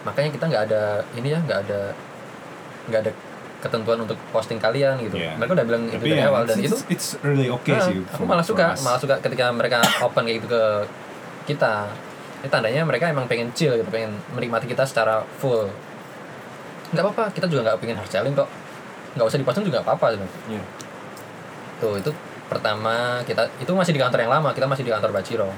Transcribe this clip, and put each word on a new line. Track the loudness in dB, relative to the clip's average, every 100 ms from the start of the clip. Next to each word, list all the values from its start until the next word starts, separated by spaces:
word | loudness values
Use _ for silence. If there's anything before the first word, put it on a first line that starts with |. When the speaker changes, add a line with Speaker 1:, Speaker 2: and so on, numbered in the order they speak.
Speaker 1:
"Makanya | -4 0 0
kita | 0 0
nggak | 2 2
ada | 2 2 0 -4
ini | -4 -2
ya, | 0
nggak | 2 0
ada, | 0 -2 -2 -6 -12 -14 -14 -14 -16 -16 -16 -14 0
nggak | 0
ada | 0 -4 -14 -14 -14 -8
ketentuan | -2 0 2 2
untuk | 0 -6 -2
posting | -2 -2 0
kalian," | 0 4 2 2
gitu. | -2 -2
Speaker 2:
Iya. | -4 -2
Speaker 1:
Mereka | 2
udah | 2 4
bilang | 2 0
itu | -2
Speaker 2:
Tapi | 2
Speaker 1:
dari | 4
Speaker 2:
ya, | 6
Speaker 1:
awal | 4
dan | 4 2
Speaker 2:
it's, | 2
Speaker 1:
itu | 0 0
Speaker 2:
it's, |
it's | -2 -2 -4
really | 2 4 2
okay | 0 2
Speaker 1:
Nah, | 4 4
Speaker 2:
sih | 2
Speaker 1:
aku | -2 -4
Speaker 2:
for, | 2
Speaker 1:
malah | 2
Speaker 2:
for | 4
Speaker 1:
suka, | 4 4
Speaker 2:
us. | 4
Speaker 1:
malah | 2 2
suka | 2 2
ketika | 0 2 2
mereka | 2 2 4 4 4
open | 2 2
kayak | 0 -2
gitu | 0
ke | 2 4 2 -2 -8 -14 -14 -14 -12 -6
kita. | 2 2 2 -2 -8 -12 -14 -14 -10
Ini | 0
tandanya | 2 2 2
mereka | 2 2 2
emang | 0 0
pengen | 0 -2
chill | 2 2
gitu, | 4 2
pengen | -2 -4 -6 -8
menikmati | -6 -2 -2 -2
kita | 0
secara | 0 2 2 2 -2 -4
full. | 0 2 0 -6 -14 -16 -16 -16 -16 -16 -16 -16 -16 -16 -2
Nggak | 2
apa-apa, | 2 2 -2
kita | 0 0
juga | 2
nggak | 2 2
pengen | 0 -4
hard | -2
selling | 0 2
kok. | 2 0 -2 -16 -16 -16 -16 -10
Nggak | 2 2
usah | 4
dipasang | 2 0
juga | 2 0
nggak | 2
apa-apa | 2 4
sebenarnya. | 2 -4 -8 -8
Speaker 2:
Iya. | -6 -8 -12 -14 -14 -14 -14 -14 -14 -14 -14 -14 -4
Speaker 1:
Tuh, | -2 0
itu | -4 -6 -12 -16 -6
pertama | -2 0 0 2 2 2 -2
kita, | -2 0 0 0
itu | 0
masih | 2 4
di | 4
kantor | 4 4
yang | 4
lama, | 4 2
kita | 2 0
masih | 0
di | 0
kantor | 2 2
Baciro. | 0 -2 -2 -2